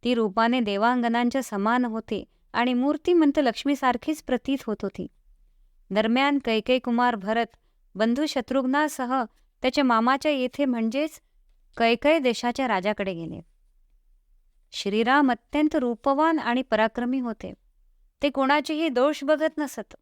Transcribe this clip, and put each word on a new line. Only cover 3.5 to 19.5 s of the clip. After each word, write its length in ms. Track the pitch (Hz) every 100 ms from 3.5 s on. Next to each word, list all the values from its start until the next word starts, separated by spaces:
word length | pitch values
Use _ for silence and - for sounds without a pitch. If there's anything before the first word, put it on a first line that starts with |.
| 220 277 285 262 240 - 302
प्रतीत 340 | - 247 - 269 -
होत 100 | 208
होती. 240 | 196 - - _ _ _ _ _ _ _ _
दरम्यान 500 | 190 220 240 277 285 240
कैकेय 340 | 220 220 254
कुमार 360 | 247 240 247 233
भरत 300 | 190 220 226 _ _ _ _ 180
बंधू 300 | 226 240 302
शत्रुघ्नासह 960 | 277 - 269 254 277 302 294 247 262 226 _ _ _
त्याच्या 220 | 254 277
मामाच्या 480 | 269 226 233 269 302
येथे, 340 | 285 254 - 285
म्हणजेच 560 | 240 226 262 311 - _ _ _ _ _ -
कैकय 420 | 226 233 285 330
देशाच्या 480 | 254 226 240 240 262
राजाकडे 460 | 196 185 208 196
गेले. 280 | 170 160 170 160 _ _ _ _ _ _ _ _ _ _ _ _
श्रीराम 600 | - 196 208 226 277 277
अत्यंत 440 | 240 _ 285 302 311
रूपवान 640 | 254 233 - 277 320 320
आणि 220 | 233 240
पराक्रमी 580 | 262 214 220 - 247 262
होते. 340 | 247 220 185 - _ _ _ _ _ _
ते 60 | 285
कोणाचेही 600 | 269 262 294 294 311 330
दोष 340 | 247 277 302
बघत 340 | 277 302 311